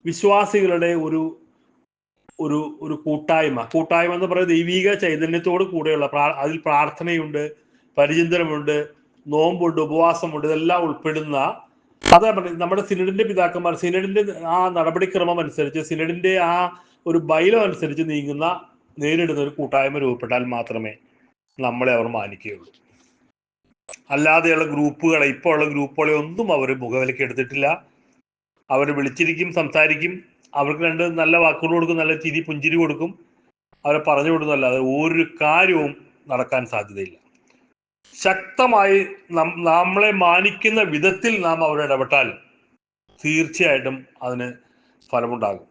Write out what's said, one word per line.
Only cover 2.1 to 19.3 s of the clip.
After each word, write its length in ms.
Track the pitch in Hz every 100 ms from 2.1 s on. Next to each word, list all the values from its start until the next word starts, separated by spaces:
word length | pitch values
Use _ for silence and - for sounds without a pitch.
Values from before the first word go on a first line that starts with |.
| _ _ -
ഒരു, 180 | 156 147 151 -
ഒരു 140 | 156 151
കൂട്ടായ്മ. 560 | 156 151 - 160 156 127 113
കൂട്ടായ്മ 400 | 165 160 170 175
എന്ന് 140 | 175 185
പറയുന്നത് 240 | 180 180
ദൈവിക 400 | 165 170 185 190
ചൈതന്യത്തോട് 680 | 196 185 156 160 170 180 175
കൂടെയുള്ള 440 | 190 170 156 151 143
പ്രാ-, 220 | 143 147 151
അതിൽ 220 | 143 160 156
പ്രാർത്ഥനയുണ്ട്, 760 | 147 147 147 170 165 156 147 151 - _ _ _ -
പരിചിന്തനമുണ്ട്, 800 | 143 160 170 175 160 151 147 147 147 _ _ _ 147
നോമ്പുണ്ട്, 540 | 151 165 185 170 160
ഉപവാസമുണ്ട്, 680 | 156 156 170 160 175 151 151
ഇതെല്ലാം 380 | 156 165 180
ഉൾപ്പെടുന്ന, 540 | 165 139 - 156 151 139 139 - - _ _ _
അതാ 240 | - 175 220
പറഞ്ഞത്, 300 | 196 180 170
നമ്മുടെ 220 | 175 190 196
സിനഡിന്റെ 380 | 185 185 196
പിതാക്കന്മാർ, 500 | 220 185 175 175 175 165
സിനഡിന്റെ 480 | 175 185 190 202 202 185 165
ആ 120 | 180 185
നടപടിക്രമം 720 | 175 160 170 185 190 175 175
അനുസരിച്ച്, 360 | 151 143 143 156
സിനഡിന്റെ 540 | 151 160 160 175 185 185 170
ആ 20 | 175 180 - _ _ 170
ഒരു 120 | 165
ബൈലോ 400 | 151 160 180 226
അനുസരിച്ച് 400 | 202 151 156 143 160
നീങ്ങുന്ന, 380 | 151 143 143 160 180 - _ _ -
നേരിടുന്ന 440 | 147 165 170